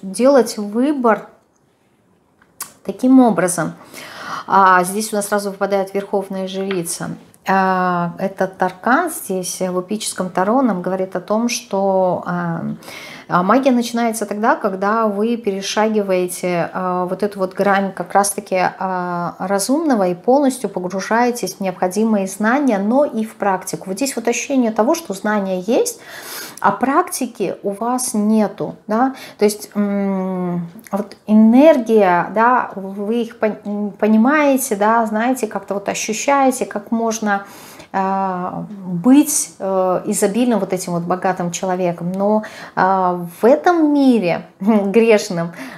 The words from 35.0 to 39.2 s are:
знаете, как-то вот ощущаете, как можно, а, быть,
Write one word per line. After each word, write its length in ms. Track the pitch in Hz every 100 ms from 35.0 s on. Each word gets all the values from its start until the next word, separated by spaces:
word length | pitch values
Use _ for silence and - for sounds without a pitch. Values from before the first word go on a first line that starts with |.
| 220
знаете, 400 | 214 240 262 220
как-то 280 | 196 -
вот 140 | 196 196
ощущаете, 800 | 190 - 214 - 277 269 262 196
как 240 | 214 -
можно, 540 | 226 226 220 208 196 - - - - -
а, 720 | 196 190 196 190 180 180 175 170 202 185
быть, 680 | 175 240 277